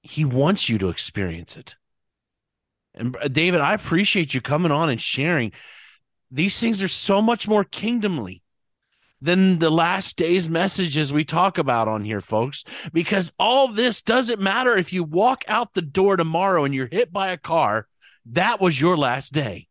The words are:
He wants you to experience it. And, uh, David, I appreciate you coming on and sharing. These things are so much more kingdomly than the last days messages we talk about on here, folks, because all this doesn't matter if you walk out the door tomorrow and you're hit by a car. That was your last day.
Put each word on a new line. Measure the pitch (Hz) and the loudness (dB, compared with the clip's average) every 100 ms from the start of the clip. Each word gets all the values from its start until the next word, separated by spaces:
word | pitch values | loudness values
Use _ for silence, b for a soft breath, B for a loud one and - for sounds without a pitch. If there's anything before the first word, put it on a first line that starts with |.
He | - - 147 | -10 -2 0
wants | 123 147 196 - | 2 2 2 0
you | 110 | 0
to | 95 | 0
experience | 82 - - 92 82 80 - | -2 -4 -4 -6 -6 -12 -16
it. | - - _ _ _ _ _ _ _ _ _ _ _ - | -16 -20 _ _ _ _ _ _ _ _ _ _ _ -8
And, | 120 127 | -8 -4
uh, | 147 | -2
David, | 135 175 180 | 0 2 2
I | 147 | 0
appreciate | 208 - 170 202 202 151 | -2 0 0 2 0 -2
you | 131 | -4
coming | - 151 175 | -2 0 2
on | 147 165 | 2 0
and | 113 | 0
sharing. | - - 151 165 110 B B B B B _ _ _ | -2 -2 0 0 -2 B B B B B _ _ _
These | 131 196 - | -4 0 0
things | 233 208 | 0 -2
are | 190 | -2
so | - - 196 | -2 2 2
much | 220 233 214 | 2 0 0
more | 214 | 0
kingdomly | 190 - 214 240 208 160 95 90 _ _ _ _ _ _ _ _ | 0 -6 -4 -2 -2 -2 -6 -12 _ _ _ _ _ _ _ _
than | 143 180 190 175 | 0 4 4 4
the | 160 | 4
last | 160 165 190 - - | 4 2 0 -4 -2
days | 165 185 165 | 2 2 0
messages | 165 190 - 175 143 143 | 0 0 0 -2 -2 0
we | 147 | -2
talk | 156 165 190 180 | 0 0 2 0
about | 139 117 110 | 0 0 0
on | 110 | -2
here, | 104 107 | -4 -6
folks, | - 110 127 143 - B B | -2 -2 -2 -6 -12 B B
because | 160 170 196 170 - | -2 0 0 -2 0
all | 208 254 269 | 2 4 2
this | 208 247 214 | 2 0 0
doesn't | - 240 240 220 | 2 0 0 -2
matter | 190 214 254 214 | 0 0 2 2
if | 170 | 0
you | 185 | -4
walk | 165 165 233 262 - | -2 2 2 0 -2
out | 220 240 | -4 -2
the | 196 | -6
door | 156 180 196 185 | -4 0 2 2
tomorrow | 160 165 196 180 | 0 0 2 2
and | 139 | 0
you're | 135 127 | -2 -4
hit | 185 165 | -2 -2
by | 190 190 | -2 -4
a | 175 | -6
car. | - 165 123 107 - _ b b 117 | -2 0 2 0 -4 _ b b -6
That | 120 196 220 | 0 0 2
was | 185 135 | 0 2
your | 160 170 | 2 2
last | 135 127 - | 2 0 -4
day. | 147 127 85 - | -4 -4 -8 -16